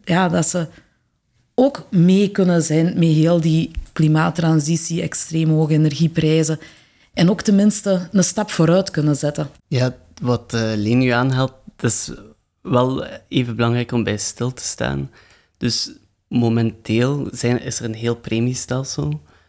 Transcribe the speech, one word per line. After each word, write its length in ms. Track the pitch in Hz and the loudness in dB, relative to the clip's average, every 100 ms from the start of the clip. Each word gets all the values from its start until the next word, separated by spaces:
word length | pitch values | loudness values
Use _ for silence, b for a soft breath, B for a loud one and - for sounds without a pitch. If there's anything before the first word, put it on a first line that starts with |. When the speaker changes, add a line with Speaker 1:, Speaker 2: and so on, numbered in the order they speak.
Speaker 1:
ja, 240 | - 175 180 | -2 0 2
dat 180 | 175 156 | 0 0
ze 200 | 180 160 b b b _ _ _ _ _ | -2 -6 b b b _ _ _ _ _
ook 320 | - 277 - - | 0 0 0 -2
mee 380 | 180 180 190 202 | 4 4 4 2
kunnen 340 | 202 180 170 | 2 2 2
zijn 220 | 160 156 | 2 2
met 240 | 170 175 165 | 2 2 2
heel 320 | 156 160 175 | 4 4 2
die 300 | 165 160 165 - - | 2 0 0 -6 -6
klimaattransitie, 1120 | - 156 156 170 165 160 160 147 165 - 165 | 0 2 2 0 0 2 2 2 0 -2 -2
extreem 480 | 165 - - 160 160 | -4 -4 -2 0 2
hoge 220 | 156 156 | 2 2
energieprijzen, 840 | 156 156 143 165 165 156 160 156 156 B B B B B | 2 2 2 0 2 2 2 0 -4 B B B B B
en 160 | - 175 | 0 2
ook 120 | 214 | 2
tenminste 680 | - 196 208 - 202 185 175 | 2 4 4 2 0 -2 0
een 120 | 196 | 0
stap 260 | 180 - - | 0 -2 -2
vooruit 400 | - 160 185 185 | 0 4 4 2
kunnen 260 | 156 151 143 | 0 0 0
zetten. 340 | 147 151 143 - - | -2 -4 -8 -10 -4
Speaker 2:
Ja, 280 | 127 127 - _ - | -2 -2 -4 _ -6
wat, 320 | 123 117 - | -2 -2 -2
eh, 180 | 117 110 | -4 -2
Leni 320 | 107 104 123 127 | -2 0 2 2
u 40 | |
aanhaalt, 420 | 120 131 131 131 - - - | 2 0 0 -2 -6 -20 -6
dat 140 | 117 | -2
is 200 | - - - - _ _ _ | -2 -6 -12 -18 _ _ _
wel 420 | - 123 131 131 - - - | -2 0 0 -2 -8 -14 -6
even 280 | 131 120 110 | -4 -2 -2
belangrijk 360 | 117 120 120 | 0 0 -2
om 120 | 120 | -2
bij 120 | 104 104 | -2 -4
stil 360 | - - 123 | -6 -6 -6
te 100 | - | -6
staan. 480 | - - 120 139 135 b b b b b | -8 -6 -4 -4 -8 b b b b b
Dus 340 | 120 - - - _ _ - | -4 -4 -6 -12 _ _ -4
momenteel 1000 | 123 117 117 113 107 - 113 131 143 - | 0 2 2 -2 -4 -2 0 0 -2 -6
zijn, 300 | - 120 123 | -4 -2 -2
is 160 | 127 - | -4 -8
er 60 | |
een 100 | 117 | -8
heel 220 | 110 117 117 | -6 -6 -6
premiestelsel, 1040 | - 113 123 127 - 127 135 - 147 151 b b | -4 -2 -2 -4 -6 -6 -6 -6 -6 -6 b b